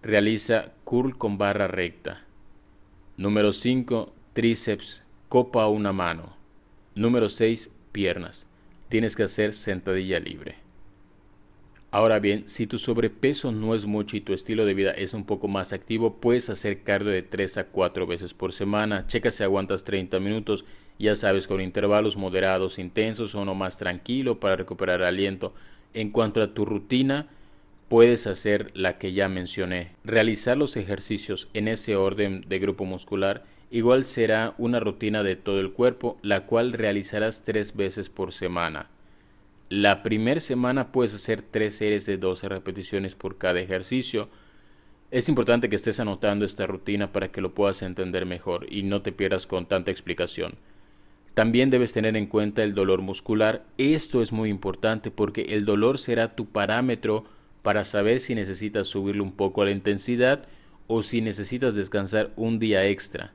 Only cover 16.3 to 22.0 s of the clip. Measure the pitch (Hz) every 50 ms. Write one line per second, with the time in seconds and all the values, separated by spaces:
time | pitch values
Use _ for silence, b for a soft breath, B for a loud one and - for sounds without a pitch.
16.3 | 120 123 120 - 107 98 - 107 98 95 - - 101 98 101 104 98 92 87 -
17.3 | - 98 98 90 - 101 92 - - 95 92 87 - 92 90 87 87 87 92 87
18.3 | - - - 92 90 - 101 101 101 104 107 107 107 95 92 - - 120 110 120
19.3 | 110 - 110 98 95 98 95 87 104 90 - - 101 98 90 92 - 92 98 98
20.3 | 104 113 107 - 107 95 - B B B B B B B 104 107 107 101 - 101
21.3 | 95 98 95 - 98 95 95 92 90 104 101 101 104 104